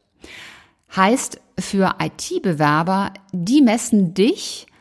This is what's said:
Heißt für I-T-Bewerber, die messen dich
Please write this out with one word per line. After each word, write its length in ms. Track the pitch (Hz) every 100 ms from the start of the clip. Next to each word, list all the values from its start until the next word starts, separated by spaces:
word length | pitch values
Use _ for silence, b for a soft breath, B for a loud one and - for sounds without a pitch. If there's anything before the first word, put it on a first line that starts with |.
| _ _ B B B B B B _ 190
Heißt 420 | 190 262 - - _ -
für 380 | - 196 190 -
I-T-Bewerber, 1080 | 160 - - 359 208 151 151 151 170 190 190 - _
die 280 | 180 175 294
messen 540 | 240 226 - 214 170
dich 520 | 185 233 415 - - - b